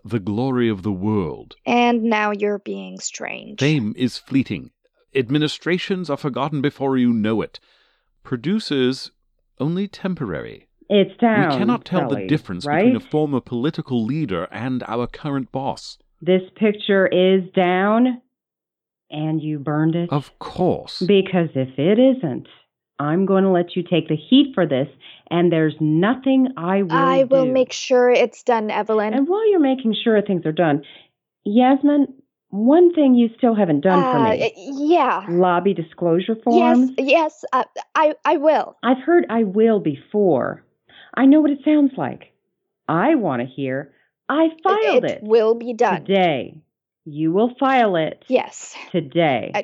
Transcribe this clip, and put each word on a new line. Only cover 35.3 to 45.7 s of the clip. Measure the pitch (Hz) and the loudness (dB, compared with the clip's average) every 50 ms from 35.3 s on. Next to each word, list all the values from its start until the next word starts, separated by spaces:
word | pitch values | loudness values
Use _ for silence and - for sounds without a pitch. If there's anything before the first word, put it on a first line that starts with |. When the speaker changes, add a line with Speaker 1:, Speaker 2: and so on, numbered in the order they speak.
| 170 175 185 180 175 175 175 202 190 | 0 2 4 4 2 2 2 0 0
Speaker 3:
disclosure | 170 165 - - - 175 170 165 175 190 - 226 | -2 -4 -10 -8 -4 0 0 0 0 0 -2 -4
forms? | 220 - 247 233 240 240 240 240 247 254 254 262 - | -4 0 2 2 4 4 4 4 4 2 2 0 -2
Speaker 2:
Yes, | 269 269 | 0 2
yes, | 269 330 320 311 - _ - - - | 2 2 2 0 -4 _ -10 -4 -2
uh, | 269 339 - - - - _ - | -4 -4 -4 -8 -16 -12 _ -2
I, | 285 320 302 302 - - | 0 0 0 0 -2 -2
I | 285 320 | 0 0
will. | 311 277 311 302 233 175 - - _ - | 2 2 2 2 2 0 -4 -8 _ -2
Speaker 3:
I've | 226 262 262 262 | 0 0 0 2
heard | - 339 349 349 - | 2 2 2 2 2
"I | 214 233 226 | 0 -2 -2
will" | 196 180 214 220 226 220 202 | 0 2 2 2 4 2 2
before. | 165 160 139 131 - _ - 208 208 185 151 123 113 98 - - _ _ _ _ _ _ _ - - - - | 0 -2 -6 -6 -8 _ -2 0 2 2 2 2 0 -4 -6 -8 _ _ _ _ _ _ _ -20 -20 -10 -2
I | - 254 | 2 6
know | 269 277 311 | 6 6 6
what | 302 302 | 6 2
it | 294 294 - | 0 -2 0
sounds | 302 302 302 285 262 - | 0 2 4 2 2 0
like. | - 147 123 - - - - _ _ _ _ _ _ _ _ _ _ _ - | -2 -6 -6 -6 -10 -16 -20 _ _ _ _ _ _ _ _ _ _ _ -2
I | 151 165 196 277 330 | 0 0 2 2 2
wanna | 277 214 170 131 117 120 | 2 0 -2 -2 -4 -6
hear, | 139 - - 139 131 131 135 147 - _ _ _ _ _ _ _ - | -6 -8 -8 -8 -6 -6 -6 -8 -12 _ _ _ _ _ _ _ -4
"I | 254 302 330 320 320 - - | -2 0 0 0 0 -2 -2
filed | 381 381 427 440 415 359 254 185 | 0 0 0 0 0 0 0 0
Speaker 2:
It, | - | 0
Speaker 3:
it." | - - | -4 -6
Speaker 2:
it | - | -4
will | 214 220 233 214 220 226 | 0 2 2 4 2 0
be | 233 233 240 | -2 -4 -6